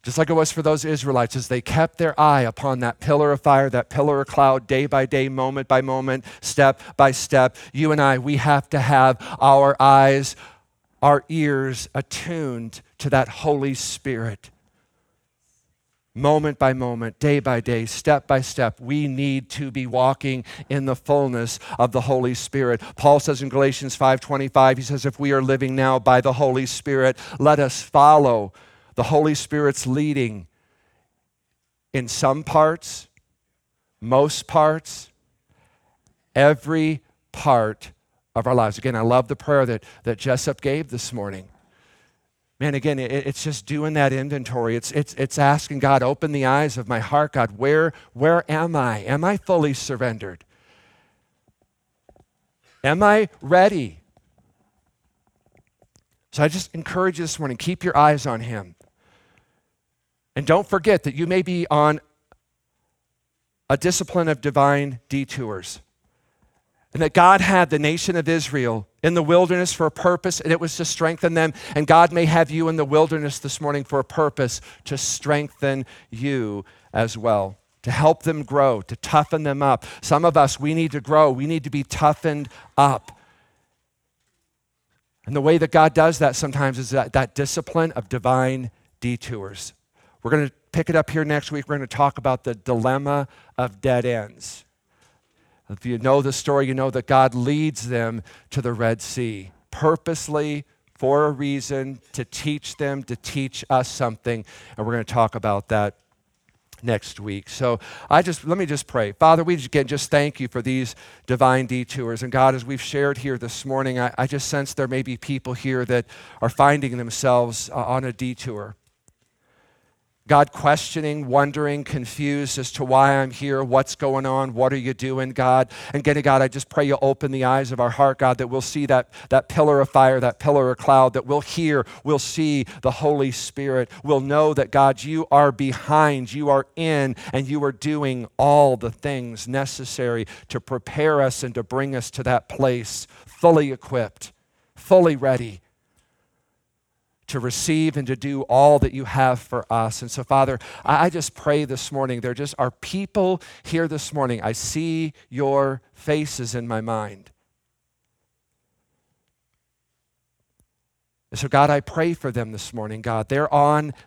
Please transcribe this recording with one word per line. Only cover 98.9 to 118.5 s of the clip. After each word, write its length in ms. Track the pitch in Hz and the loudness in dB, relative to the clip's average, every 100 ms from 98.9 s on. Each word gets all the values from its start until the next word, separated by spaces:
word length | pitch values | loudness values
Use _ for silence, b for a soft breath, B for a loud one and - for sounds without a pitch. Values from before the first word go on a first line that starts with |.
| 113 | -2
Sea 500 | - 127 117 104 95 _ _ | -8 -8 -8 -8 -14 _ _
purposely, 960 | - 156 160 - 160 - 151 151 147 - _ _ | 0 0 0 -4 -8 -4 -4 -4 -6 -12 _ _
for 320 | _ 131 143 151 | _ 2 2 2
a 40 | |
reason, 720 | 143 143 139 131 139 135 127 _ | 0 -4 -6 -6 -8 -8 -12 _
to 120 | - | -12
teach 540 | 123 - 151 147 - - | -10 -8 -6 -8 -10 -8
them, 240 | 143 139 | -6 -6
to 140 | 127 120 | -10 -12
teach 500 | - 143 135 - - | -8 -8 -8 -10 -2
us 180 | 131 123 | 0 0
something. 600 | - 123 110 120 113 101 B B B | -4 -6 -4 -6 -6 -8 B B B
And 80 | 110 | -6
we're 80 | |
gonna 100 | 117 | -6
talk 300 | 107 117 110 | -2 0 0
about 340 | 113 104 101 - | 0 -4 -4 -2
that 300 | 107 104 _ _ _ _ _ _ _ _ - | -2 -2 _ _ _ _ _ _ _ _ -12
next 380 | 117 117 - - | -4 -4 -6 -14
week. 280 | 104 98 - | -10 -10 -12
So 320 | - 127 120 B B B | -4 -4 -4 B B B
I 140 | 156 | 2
just, 240 | 180 160 147 | 2 -6 -4
let 100 | 185 | -4
me 80 | |
just 220 | 170 143 - | -4 -6 -6
pray. 260 | 127 104 | -4 -4
Father, 320 | 101 160 165 | 2 4 4
we 120 | 165 175 | 2 -2
just, 100 | 123 | -2
again 220 | 147 131 | -2 -2
just 220 | 143 - | -6 0
thank 300 | 147 147 - | 0 0 -4
you 80 | 127 | -8
for 140 | 127 | -6
these 320 | 120 131 123 - B B - | -4 -4 -6 -12 B B -6
divine 400 | 127 131 131 123 | 2 4 4 0
detours. 560 | 127 120 135 117 113 | -6 -6 -8 -8 -8
And 100 | 127 | -4
God, 220 | 131 135 | 2 2
as 100 | 131 | 2
we've 160 | 120 135 | -6 -10
shared 380 | - 143 143 135 | -6 -2 -2 -2
here 180 | 135 127 | -6 -8
this 300 | 117 - 135 | -8 -12 -6
morning, 320 | 135 131 127 | -4 -2 -2
I, 160 | 123 - | -4 -2
I 100 | 131 | -4
just 220 | 143 - | -4 -4
sense 260 | 143 139 | -6 -4
there 140 | - 131 | -6 -4
may 140 | 131 | -4
be 140 | 127 120 | -6 -10
people 380 | - 135 - | -8 -8 -8
here 300 | 123 135 127 | -8 -4 -4
that 220 | 123 123 - B B B | 0 -2 -2 B B B
are 80 | 117 | -4
finding 480 | - 143 143 139 123 | 4 4 4 -2 -6
themselves, 720 | 117 - 135 123 120 107 - | -8 -2 2 2 0 -6 -8
uh, 140 | 139 | -8
on 200 | 117 127 | -4 -4
a 80 | 131 | -6
detour. 640 | 113 127 123 127 | -8 -8 -8 -12